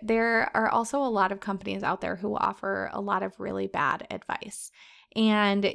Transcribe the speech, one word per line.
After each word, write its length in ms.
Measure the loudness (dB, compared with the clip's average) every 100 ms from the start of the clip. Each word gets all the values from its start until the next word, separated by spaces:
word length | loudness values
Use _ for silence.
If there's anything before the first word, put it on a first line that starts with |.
there 480 | 0 2 4 2 2 2
are 120 | 2
also 360 | 2 2 0
a 100 | 0
lot 180 | 2 2
of 80 | 0
companies 440 | -4 -4 -4 -4
out 180 | -2 -2
there 140 | -4 -4
who 200 | -4 0
offer 540 | -2 -2 -4 -4 -4
a 80 | -6
lot 220 | -2 -2
of 180 | -2 -6
really 280 | -6 -4 -4
bad 400 | 0 0 0 -4
advice. 640 | -10 -6 -8 -8 -14 -14 -18 -20 -20 _ 2
And 560 | 4 4 4 4 2